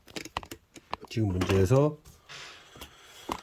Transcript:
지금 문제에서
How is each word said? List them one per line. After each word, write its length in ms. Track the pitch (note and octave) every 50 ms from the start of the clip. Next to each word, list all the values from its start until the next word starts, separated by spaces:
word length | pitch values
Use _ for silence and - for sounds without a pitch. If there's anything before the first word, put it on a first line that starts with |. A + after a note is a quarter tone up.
| _ - - - - - - - - - - - _ _ _ - _ _ - - - -
지금 200 | - A2+ A2 G2+
문제에서 680 | F#2 F2+ F#2 F2+ G2 F#2+ F#2+ F#2 B2+ C3+ C#3+ D3+ D3+ - _ - - _ _ _ - - - - - - - - - - - - - - - - - - - - - -